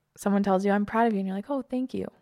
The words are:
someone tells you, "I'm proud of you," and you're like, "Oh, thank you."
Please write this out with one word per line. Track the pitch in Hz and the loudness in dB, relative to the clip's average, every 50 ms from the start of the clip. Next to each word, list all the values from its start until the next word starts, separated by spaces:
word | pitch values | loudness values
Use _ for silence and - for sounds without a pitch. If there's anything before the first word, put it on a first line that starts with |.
| _ _ _ | _ _ _
someone | - - 202 196 202 202 | -6 -2 0 2 2 4
tells | 202 190 185 196 | 4 2 2 4
you, | 202 | 2
"I'm | 196 208 208 | 2 2 0
proud | - - 220 233 233 | 0 2 2 2 2
of | 220 | 2
you," | 196 | 0
and | 190 190 | -2 -2
you're | 185 | -4
like, | 196 - - | -6 -6 -4
"Oh, | 285 269 | -6 -6
thank | 240 - 254 254 262 254 - | -4 -4 -4 -6 -4 -4 -6
you." | 190 185 - - _ | -6 -6 -8 -10 _